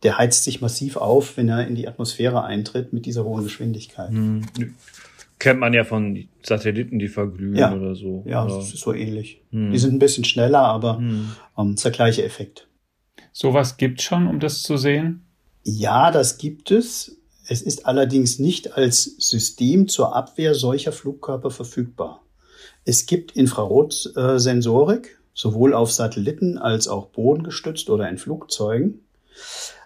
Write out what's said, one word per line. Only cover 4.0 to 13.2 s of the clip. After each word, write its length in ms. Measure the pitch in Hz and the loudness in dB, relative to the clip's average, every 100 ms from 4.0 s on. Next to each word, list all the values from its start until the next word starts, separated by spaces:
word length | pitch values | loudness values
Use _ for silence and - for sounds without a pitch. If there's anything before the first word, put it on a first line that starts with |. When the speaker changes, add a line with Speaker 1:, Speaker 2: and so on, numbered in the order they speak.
| 90 | -6
Speaker 2:
Hm. 320 | 110 110 110 110 - 120 - - - - _ - _ | -2 0 -2 -6 -8 -10 -10 -20 -20 -20 _ -20 _
Kennt 200 | 135 127 | 2 4
man 140 | 120 | 4
ja 120 | 120 110 | 2 2
von 420 | 110 104 98 92 _ | 0 -2 -4 -10 _
Satelliten, 560 | - 107 107 104 120 113 | -2 -2 0 -2 -4 -4
die 80 | 101 | -4
verglühen 480 | 104 101 92 98 101 | -4 -6 -4 -4 2
Speaker 1:
Ja. 180 | 95 | 2
Speaker 2:
oder 220 | 98 95 92 | 2 -4 -6
so. 260 | 98 92 101 | -8 -8 -6
Speaker 1:
Ja, 200 | - 113 | -4 -2
Speaker 2:
Ja. 100 | 98 | -4
Speaker 1:
das 180 | 98 - | -8 -8
ist 60 | |
so 120 | - | -6
ähnlich. 480 | 110 110 110 107 - _ | -6 -6 -8 -10 -16 _
Speaker 2:
Hm. 220 | 113 104 | -4 0
Speaker 1:
Die 80 | 117 | 2
sind 160 | 127 135 | 2 4
ein 40 | |
bisschen 240 | 139 131 | 4 4
schneller, 360 | 113 - 120 143 | -2 2 4 6
aber, 400 | 127 110 117 113 | 4 2 0 -2
Speaker 2:
Hm. 320 | 120 110 107 110 - - | -2 -2 -4 -10 -16 -2
Speaker 1:
ähm, 160 | 101 | -2
ist 100 | 101 | 0
der 80 | 120 | -2
gleiche 320 | 110 117 107 | 2 2 2
Effekt. 440 | 95 - 98 - _ _ _ _ _ - | -2 -4 -14 -16 _ _ _ _ _ -20